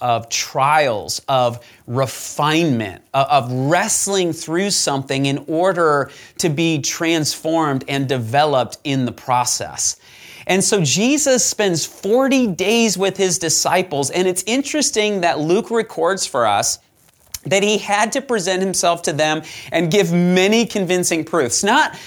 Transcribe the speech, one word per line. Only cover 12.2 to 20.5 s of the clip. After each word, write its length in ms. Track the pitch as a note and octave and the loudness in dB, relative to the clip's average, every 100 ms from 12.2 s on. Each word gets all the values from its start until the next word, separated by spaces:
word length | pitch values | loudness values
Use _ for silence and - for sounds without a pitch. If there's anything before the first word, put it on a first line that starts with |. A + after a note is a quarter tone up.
| C4+ C4+ A#3 | 4 4 2
days 500 | D#3+ F#3 A#3 A3+ F3+ | 0 2 2 2 2
with 180 | G3 G3 | -2 0
his 220 | F#3 - | 0 0
disciples, 720 | D#3+ - C#3+ F3+ F#3 C#3+ - | 0 0 2 0 0 -2 -2
and 160 | F3+ F#3 | 0 0
it's 160 | F#3 | 0
interesting 760 | G#3 C4 C4+ D4+ - G#3+ G#3 G3+ | -2 -2 0 -2 0 0 0 0
that 180 | E3+ C#3+ | 0 0
Luke 320 | D#3 G3+ A3+ | 2 0 0
records 560 | A3+ A3 D#3+ E3 F#3+ - | -2 -2 -2 0 0 -2
for 220 | C3 A2 | 0 2
us 320 | G2+ - - _ _ _ _ _ - | 2 0 -4 _ _ _ _ _ -14
that 200 | - G3 | -2 0
he 120 | G#3 G3+ | 2 0
had 360 | G#3 G3+ A3 | 0 -2 0
to 100 | C4+ | -2
present 400 | C4+ A3+ F3+ F#3 | -2 -2 -2 -2
himself 400 | F#3+ F3 F3 E3+ | -2 0 0 0
to 100 | F3+ | -2
them 300 | D3+ D#3 D#3 - - - | 0 0 -2 -6 -16 -4
and 180 | E3 E3+ | -2 2
give 220 | G3+ E3+ | 2 2
many 520 | F3 F3+ F3+ G3 | 2 4 4 4